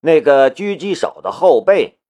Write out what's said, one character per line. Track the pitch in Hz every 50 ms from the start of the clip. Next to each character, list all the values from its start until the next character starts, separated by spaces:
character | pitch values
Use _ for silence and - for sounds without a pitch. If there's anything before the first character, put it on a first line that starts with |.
那 | - 156 165 156
个 | 151 147 139 135 135 135
狙 | 131 - 196 202 202
击 | 160 165 202 190
手 | - - 78 - - _
的 | -
后 | - - 262 277 254 110
背 | - - 202 185 117 - _ _ _ _